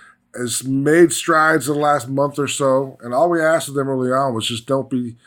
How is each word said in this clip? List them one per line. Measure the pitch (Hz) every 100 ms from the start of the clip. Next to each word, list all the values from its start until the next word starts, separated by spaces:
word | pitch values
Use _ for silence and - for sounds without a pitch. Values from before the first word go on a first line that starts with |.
| - _ _ 113
has | 123 -
made | 127 135 143 165 170
strides | - - 160 156 156 120
in | 143
the |
last | 147 147 123
month | 135 143 143
or | 135
so, | - 139 131 135 -
and | 120
all | 123 170
we | 170
asked | 160 160 -
of |
them | 139 135
early | 131 127
on | 131 139
was | 113 110
just | 117 -
don't | 135 123
be, | 127 120 117